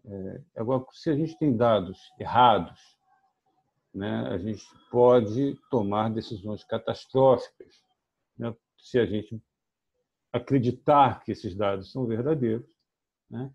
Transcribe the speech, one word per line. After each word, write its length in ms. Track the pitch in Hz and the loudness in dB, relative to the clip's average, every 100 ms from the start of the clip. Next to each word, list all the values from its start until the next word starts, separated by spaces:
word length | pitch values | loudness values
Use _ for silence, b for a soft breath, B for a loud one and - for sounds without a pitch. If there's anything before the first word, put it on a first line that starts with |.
É, 360 | 104 98 95 92 - | -16 -12 -12 -14 -14
agora, 300 | - 113 131 131 | -8 -4 -4 -6
se 180 | - 170 | -8 -4
a 60 | 147 | -2
gente 200 | 160 - | -4 -2
tem 200 | 151 113 | -2 2
dados 420 | 120 107 90 90 _ - | 2 2 -2 -12 _ -14
errados, 800 | 92 113 123 101 80 - _ _ _ _ _ _ _ _ _ _ _ | -2 4 6 4 0 -12 _ _ _ _ _ _ _ _ _ _ _
né, 360 | 98 104 110 127 | -8 -6 -4 -4
a 100 | 90 | -6
gente 260 | 107 101 - _ _ | -6 -10 -14 _ _
pode 680 | 120 123 123 104 117 139 - _ | 4 6 6 2 -2 -4 -6 _
tomar 440 | 123 101 104 110 | -4 -2 -2 -2
decisões 500 | 110 - 104 104 104 | -4 -8 -12 -12 -12
catastróficas, 1200 | - 113 - 117 - 131 135 127 - - - _ _ _ _ _ _ - | -8 -6 -6 -8 -4 4 4 4 0 -18 -20 _ _ _ _ _ _ -10
né, 160 | 117 117 _ _ | -10 -10 _ _
se 220 | - 127 | -4 -2
a 40 | |
gente 380 | 104 104 107 110 - _ _ _ _ _ _ _ _ | 0 -4 -8 -14 -16 _ _ _ _ _ _ _ _
acreditar 920 | 131 - 139 120 127 - 147 123 - | -8 -2 0 0 0 4 6 4 2
que 80 | - | -8
esses 240 | 101 104 95 | -8 -8 -4
dados 340 | 101 98 87 | -2 -2 -8
são 160 | 131 120 | -8 -4
verdadeiros, 640 | 113 131 156 117 110 - _ _ _ _ _ _ | -2 -2 -2 -2 -2 -8 _ _ _ _ _ _
né, 240 | 117 139 | -12 -12